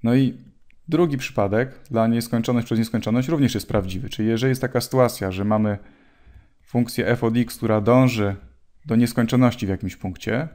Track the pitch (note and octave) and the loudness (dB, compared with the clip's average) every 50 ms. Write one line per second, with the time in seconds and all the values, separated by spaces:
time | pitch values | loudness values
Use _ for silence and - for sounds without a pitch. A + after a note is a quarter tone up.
0 | - A2+ A#2+ C3 C3+ B2 - - - - _ _ - - - - - - E3 D3+ | 0 2 2 4 2 2 -2 -6 -18 -20 _ _ -20 -20 -20 -20 -8 -2 0 2
1 | F3 E3 C#3+ C3 - - - - G2+ G2 G2 A2 B2+ C3 - - - - B2+ A2+ | 2 2 0 -4 -6 -6 -2 -2 -2 0 0 0 -2 -2 -6 -18 -16 -4 0 0
2 | A2+ A2+ A#2 A#2 A2+ - - A#2 A2+ - B2 A#2+ A2 - A#2 A2+ A2+ A2 - A2+ | 2 2 2 0 -2 -2 -2 -2 0 0 0 -2 0 0 0 -2 -2 0 -2 -4
3 | - A2 A2 B2 B2+ C3+ E3 D#3 C#3 A#2 - G#2+ - - - G#2+ F#2+ F#2 F#2 F#2 | -2 0 0 0 0 0 2 2 2 2 2 -2 -6 -2 -2 -2 -2 -2 -6 -8
4 | - G2+ - - A2 A2 A2+ A2+ A#2+ C3 C3 C3 - B2 - B2 A#2 - - B2+ | -8 -8 -6 -2 0 0 0 2 2 0 0 0 -2 -2 -2 -2 -4 0 2 4
5 | B2+ A#2+ - - G2+ F#2+ F#2 F#2 G2+ G#2 G#2+ G#2+ G#2+ G#2+ G#2 G2+ - - - _ | 4 4 2 -2 -4 -4 -2 -2 -2 0 2 2 2 0 0 -4 -8 -16 -20 _
6 | _ _ _ _ _ - - - - _ _ _ _ _ - A#2+ B2 A#2+ - - | _ _ _ _ _ -20 -20 -20 -20 _ _ _ _ _ -2 -2 0 0 -2 -4
7 | A2+ - A#2+ - - A2+ A2+ A#2+ A#2+ - - - - A2+ G#2+ G#2+ G2+ G#2+ A#2+ B2+ | 0 0 0 0 0 0 0 0 -2 -2 -4 -6 -2 0 0 0 4 4 6 6
8 | C3 B2+ A#2+ A2 G#2 G2+ G2 - - - _ _ _ _ _ _ - - A2+ A2+ | 6 4 2 0 -2 -2 -2 -6 -12 -20 _ _ _ _ _ _ -6 0 2 2
9 | A#2+ A#2 - - A#2 A2 - B2 B2+ A#2+ A2 - - F#2+ F#2+ F#2+ - F#2 - - | 2 2 2 -2 -2 2 2 4 4 4 2 0 -2 -4 -4 -4 -4 -8 -10 -8
10 | - F#2+ F2+ - - A2 G#2+ B2 D#3 D#3+ - | -10 -10 -10 -8 -6 -4 -4 -4 -4 -6 -12